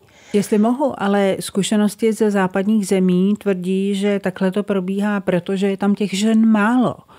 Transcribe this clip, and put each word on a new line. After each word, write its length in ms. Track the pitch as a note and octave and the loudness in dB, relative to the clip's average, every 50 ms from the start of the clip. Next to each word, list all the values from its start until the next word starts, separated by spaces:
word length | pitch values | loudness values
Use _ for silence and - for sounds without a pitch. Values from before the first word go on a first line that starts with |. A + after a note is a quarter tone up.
| _ _ _ - - - - | _ _ _ -20 -10 -4 -2
Jestli 240 | G#3 G3 - A3 | -2 0 0 0
mohu, 360 | G#3 G#3+ A3+ B3 C4+ D4+ B3+ - - G3 | 2 2 2 0 0 -2 -4 -2 -4 -2
ale 320 | G3+ G3+ G3+ G3+ F#3+ F#3 - | -2 0 0 0 0 -2 -4
zkušenosti 760 | - - - G3+ F3+ - G#3+ G#3 G#3 G3+ - - A#3 A3 G#3+ | -6 -6 -4 -4 -2 0 0 0 0 0 0 0 -2 -2 0
ze 180 | - A3+ G#3 | 0 0 0
západních 560 | G3+ G3+ F#3+ F#3 - G3 F#3+ G#3 A3 A3 G3 | 2 0 0 0 -2 -2 0 0 0 0 0
zemí 460 | - G3+ F#3 F#3 F#3 F3+ F3+ F#3 G3+ G#3 | 0 2 2 2 2 2 2 2 2 0
tvrdí, 600 | G#3 - G3+ G3 F3+ F3 F#3 F#3+ F#3+ G3 G3+ G3+ | 0 -2 -2 -2 -2 -2 -2 -2 -2 -2 -2 -2
že 240 | F#3+ G3+ G#3 G3+ G3 | -2 0 0 -2 -2
takhle 320 | - F#3+ F#3 - F#3+ F#3 | -2 -6 -4 -2 -2 -2
to 120 | F#3 G#3 G3+ | 0 -2 -2
probíhá, 560 | - G3+ G3 F3+ F#3 G3 G3 G3+ G#3 G#3 G3+ | -2 -2 -2 -2 -2 -2 -2 -2 -2 -2 -2
protože 500 | F#3 - F#3 F3 F3 - G3 F#3 G3+ G3 | -2 -2 -2 -2 -2 -4 -4 -2 -2 -2
je 80 | G3 | -2
tam 180 | F#3+ G3+ G3+ G3+ | 0 0 0 0
těch 180 | - G#3+ F#3 F#3+ | 0 -2 -2 -2
žen 320 | F#3+ G#3+ A3 A3 A3 A3+ | 0 0 2 2 4 4
málo. 480 | A3 A3 G#3 G3+ A3 B3 B3+ A#3 D#3 - - - - - | 4 4 4 2 2 2 2 2 0 -2 -6 -12 -20 -20